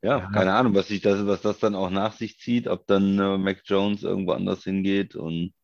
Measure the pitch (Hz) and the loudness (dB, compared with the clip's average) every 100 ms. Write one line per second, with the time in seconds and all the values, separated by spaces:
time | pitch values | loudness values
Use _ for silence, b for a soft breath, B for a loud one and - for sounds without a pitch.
0 | 98 135 95 104 92 101 127 98 95 101 | 0 -2 0 0 2 4 4 2 0 0
1 | 104 101 101 98 107 104 110 98 95 95 | 2 2 0 0 -2 0 -2 0 -2 -2
2 | 107 - 110 - - 120 117 95 _ 98 | -2 -4 -12 -10 -2 -2 0 -4 _ 2
3 | 98 98 98 98 98 95 - 98 101 101 | 4 2 2 0 -2 -4 -2 0 0 -2
4 | - 98 92 85 95 95 - 95 98 98 | -4 -4 -2 -2 -2 -4 -4 -2 0 0
5 | 98 - 82 82 90 _ | -2 -6 -6 -4 -6 _